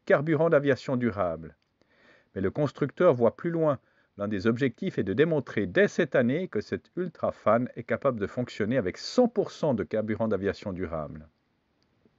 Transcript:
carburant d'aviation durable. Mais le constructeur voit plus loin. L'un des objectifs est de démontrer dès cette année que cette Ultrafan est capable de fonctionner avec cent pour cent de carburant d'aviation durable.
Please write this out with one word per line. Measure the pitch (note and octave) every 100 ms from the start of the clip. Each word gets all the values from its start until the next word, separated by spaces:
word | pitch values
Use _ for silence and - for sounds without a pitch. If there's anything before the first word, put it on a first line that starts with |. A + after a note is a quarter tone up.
| -
carburant | F3+ D#3 D3+ E3
d'aviation | D#3 C#3+ B2+ - B2+
durable. | A#2+ G2 F2+ E2 E2 - _ _ _ _ _ _ _
Mais | -
le | F#2+
constructeur | A#2+ D3 - C#3+ - F3
voit | C3 A2+ -
plus | F3
loin. | E3 D#3 C3+ _ _ _ -
L'un | G2+
des | G#2 G#2+
objectifs | A#2 C#3 - F#3+ -
est |
de | F#2+
démontrer | G2+ D#3+ D#3 - - G2
dès | F#2 G3
cette | - E3 D3+
année | A#2+ D3 F#3
que | -
cette | - G2 _ -
Ultrafan | F3+ - G#2+ - - A2+ B2 -
est |
capable | A#2 A2+ C#3 A#2+
de | F#2+
fonctionner | - B2 - G#2 C3
avec | F#2 -
cent | - - B3
pour | A3+ F3+
cent | - D#3+
de | A#2
carburant | F2 G#2+ G#2+ G#2 A2+
d'aviation | G2 G2 F2+ G#2+
durable. | F2+ F2 D#2+ D2 D2+ D#2 _ _ _ _ _ _ _ _